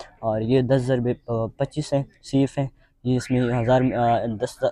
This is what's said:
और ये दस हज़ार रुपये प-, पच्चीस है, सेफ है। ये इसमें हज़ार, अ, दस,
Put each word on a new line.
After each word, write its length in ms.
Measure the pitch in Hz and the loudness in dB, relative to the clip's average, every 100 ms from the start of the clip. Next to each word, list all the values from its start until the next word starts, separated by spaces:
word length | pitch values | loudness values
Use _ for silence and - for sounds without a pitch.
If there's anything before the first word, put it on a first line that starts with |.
| - - | -20 -8
और 180 | 113 110 | -4 -2
ये 200 | 110 131 | 2 2
दस 200 | 120 135 | 4 2
हज़ार 160 | 123 123 | 2 0
रुपये 160 | 120 | 0
प-, 380 | 120 - 113 113 - | -4 -4 -4 -4 -4
पच्चीस 340 | 139 151 147 | -6 -6 -2
है, 120 | 139 139 _ | -2 -4 _
सेफ 340 | - 135 135 - | -4 0 0 -2
है। 140 | 135 - _ _ 123 | -6 -8 _ _ -2
ये 100 | 127 | -2
इसमें 260 | - 127 | 0 0
हज़ार, 400 | 120 123 113 127 | 0 0 2 4
अ, 460 | 127 117 120 113 117 | 4 2 2 2 0
दस, 320 | 104 123 - 131 | -4 -6 -2 -4